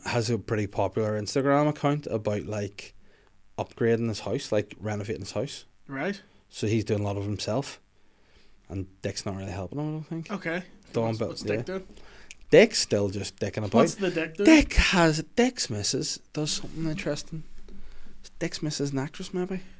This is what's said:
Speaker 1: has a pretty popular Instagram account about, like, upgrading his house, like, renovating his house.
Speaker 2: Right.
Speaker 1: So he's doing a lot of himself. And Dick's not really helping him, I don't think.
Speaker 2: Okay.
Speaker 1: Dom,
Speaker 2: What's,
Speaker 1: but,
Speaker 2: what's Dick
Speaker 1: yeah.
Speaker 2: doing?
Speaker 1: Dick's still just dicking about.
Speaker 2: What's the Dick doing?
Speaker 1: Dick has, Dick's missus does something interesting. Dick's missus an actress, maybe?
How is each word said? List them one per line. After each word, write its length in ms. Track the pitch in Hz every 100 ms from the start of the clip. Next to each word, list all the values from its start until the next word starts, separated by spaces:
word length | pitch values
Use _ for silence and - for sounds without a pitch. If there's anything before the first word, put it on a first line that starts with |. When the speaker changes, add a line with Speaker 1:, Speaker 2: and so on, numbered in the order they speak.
| -
Speaker 1:
has 240 | 120 110
a 80 | 110
pretty 280 | - 110 101
popular 540 | - 98 - 107 107
Instagram 480 | 104 143 135 139 147
account 380 | 151 143 147 -
about, 400 | 110 107 104 73
like, 480 | 104 101 - - - - - _ - - -
upgrading 500 | - - 117 113 117
his 120 | 104
house, 320 | - 113 -
like, 220 | 107 107 -
renovating 400 | 104 104 104 -
his 120 | 101
house. 340 | 104 131 - - - -
Speaker 2:
Right. 320 | 135 170 202 - - _
Speaker 1:
So 180 | - 110
he's 180 | 110
doing 160 | 107 104
a 40 |
lot 140 | 101 101
of 60 |
himself. 540 | 101 101 - 117 135 - _ _ - _ _ - - - -
And 180 | 98 95 -
Dick's 220 | 101 -
not 120 | 107 98
really 160 | 95
helping 260 | 92 92 143
him, 100 | 151
I 20 |
don't 100 | 156
think. 280 | 151 165 160
Speaker 2:
Okay. 300 | 196 170 170 180 - -
Speaker 1:
Dom, 120 | 120 113
Speaker 2:
What's, 120 | 110
Speaker 1:
but, 100 | 107
Speaker 2:
what's 140 | -
Dick 160 | - 110
Speaker 1:
yeah. 40 |
Speaker 2:
doing? 240 | 120 190 - - - - - - -
Speaker 1:
Dick's 280 | 156 226 -
still 300 | - 107 101
just 280 | 101 98 -
dicking 220 | 101 110
about. 160 | 104
Speaker 2:
What's 200 | 113 160 -
the 140 | 185
Dick 260 | 165 160 160
doing? 100 | 208
Speaker 1:
Dick 280 | 311 -
has, 480 | - - 185 165 156 - -
Dick's 320 | 247 247 -
missus 480 | 104 104 135 151 - -
does 180 | - 151
something 340 | - - - 160
interesting. 540 | 151 160 147 - 160 - - - 196 - - - - - -
Dick's 240 | 170 -
missus 300 | 151 147 143
an 60 | 135
actress, 340 | 143 - 185
maybe? 260 | 185 180 185 - -